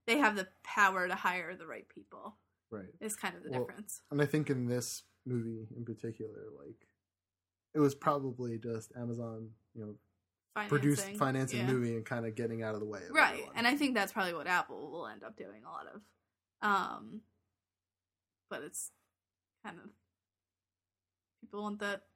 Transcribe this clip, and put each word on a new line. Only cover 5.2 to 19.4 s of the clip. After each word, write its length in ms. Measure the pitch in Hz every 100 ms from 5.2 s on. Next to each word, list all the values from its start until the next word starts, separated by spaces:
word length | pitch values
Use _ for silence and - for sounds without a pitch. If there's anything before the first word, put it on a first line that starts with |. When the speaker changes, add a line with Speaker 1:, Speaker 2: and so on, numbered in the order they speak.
| 131
Speaker 2:
movie 400 | 123 113 113 110 120
in 80 |
particular, 640 | 117 110 113 110 110 104 101 69
like, 280 | 143 - _ _ _ _ _ _ _ _ _
it 60 | 156
was 140 | 143
probably 600 | - 156 143 135 123 120 113
just 340 | 117 113 110 123
Amazon, 540 | 120 117 117 110 110 110 _
you 100 | 117
know, 100 | 107 104 _ _ _ _ _ 214 208
produced 320 | 147 143 139
Speaker 1:
Financing, 180 | - 208
Speaker 2:
financing 400 | 135 131 131 120
Speaker 1:
yeah. 60 | 123
Speaker 2:
movie 300 | 131 120 117
and 100 | 110
kinda 240 | 120 113
getting 320 | 110 117 113
out 120 | 110
of 60 | 107
the 60 | 107
way 160 | 101
of 80 | 90
Speaker 1:
Right, 220 | 311 -
Speaker 2:
everyone. 200 | - - -
Speaker 1:
and 100 | 240
I 100 | 285
think 180 | 285
that's 180 | 233 190
probably 220 | 220 180
what 120 | 170 175
Apple 460 | 180 151 104 143
will 160 | 160 117
end 160 | 107
up 120 | - 208
doing 280 | 98 208
a 40 | 143
lot 200 | 165 -
of. 140 | - - _ _ _ _ _
Um, 600 | 214 196 180 - 110 220 - _ _ _ _ _ _ _ _ _ _ _ _
but 140 | 165
it's 300 | 147 - - - _ _ _ _